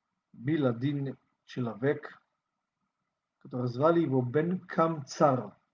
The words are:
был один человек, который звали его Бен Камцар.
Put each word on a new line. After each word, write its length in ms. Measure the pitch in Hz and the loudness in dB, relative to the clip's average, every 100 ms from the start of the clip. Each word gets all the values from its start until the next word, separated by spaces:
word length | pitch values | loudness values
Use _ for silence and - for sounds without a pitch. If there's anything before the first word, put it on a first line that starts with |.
| _ _ _ | _ _ _
был 340 | - 123 160 131 | -8 -2 0 0
один 520 | 117 139 143 135 - _ _ _ | 0 -2 -2 -6 -8 _ _ _
человек, 760 | - 117 104 135 147 - - _ _ _ _ _ _ _ _ _ _ _ _ | -6 -6 -2 -2 -2 -6 -20 _ _ _ _ _ _ _ _ _ _ _ _
который 240 | 139 131 123 | -10 -4 -4
звали 320 | 120 156 170 | 2 4 4
его 240 | 151 131 | 4 2
Бен 360 | 123 147 170 180 | 2 0 0 -2
Камцар. 960 | - - 165 160 131 - 151 127 101 - _ | -2 0 0 0 -8 2 4 4 -2 -16 _